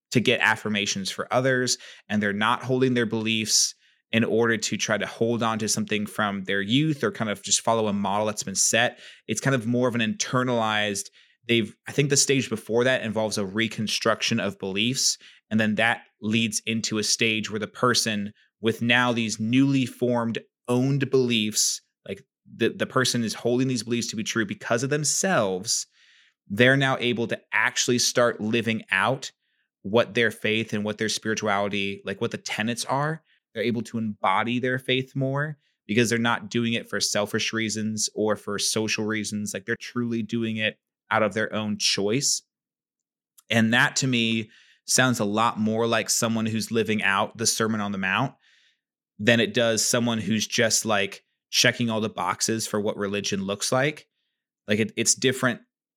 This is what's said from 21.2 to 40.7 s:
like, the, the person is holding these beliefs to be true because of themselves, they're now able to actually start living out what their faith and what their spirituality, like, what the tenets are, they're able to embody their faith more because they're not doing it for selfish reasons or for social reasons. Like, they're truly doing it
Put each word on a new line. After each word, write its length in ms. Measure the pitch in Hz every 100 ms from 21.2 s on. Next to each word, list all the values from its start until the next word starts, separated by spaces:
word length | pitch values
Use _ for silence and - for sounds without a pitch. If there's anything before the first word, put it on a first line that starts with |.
| 120 113 107 - - - - _ -
like, 160 | 98 _ _ - 101
the, 120 | 113
the 180 | - -
person 380 | 131 123 120
is 100 | 110
holding 320 | - 120 123 131
these 160 | 123
beliefs 240 | 110 120 113
to 80 | 107
be 60 |
true 240 | 107 113 101
because 380 | 110 - 117
of 60 | 135
themselves, 960 | 147 147 - 190 160 101 92 98 - - _ _ _ _ _ _
they're 280 | 101 123 139
now 200 | 135 131
able 260 | 120 117 113
to 140 | 117 _
actually 460 | 104 117 - - 123
start 420 | - - 120 -
living 420 | 107 117 113 110 -
out 400 | 95 107 120 - - _ _ _ _
what 320 | 98 113 104
their 160 | 120 113
faith 420 | - 107 110 110
and 120 | 110
what 140 | 104 107
their 100 | 110
spirituality, 920 | - 110 107 107 101 101 101 98 98
like, 160 | - 98
what 100 | 117
the 80 | 107
tenets 460 | - - 110 120
are, 380 | - 135 147 160 _ _ _
they're 100 | 113
able 180 | 117 117
to 160 | 110 117
embody 600 | 110 104 101 98 110 123
their 200 | 127 127
faith 360 | - 127 131 139
more 420 | 135 139 151 151 _ _ -
because 220 | 107 113
they're 100 | 117
not 320 | 117 117 101
doing 240 | 120 117
it 140 | 117 -
for 120 | 101
selfish 520 | - 104 104 110 -
reasons 560 | 113 110 107 107 107 -
or 220 | - 107 107
for 220 | - 101
social 460 | - 110 110 -
reasons. 480 | 107 107 101 104 104
Like, 140 | 101 104
they're 100 | 117
truly 460 | - 123 120 117
doing 340 | 107 120 110 110
it 220 | 107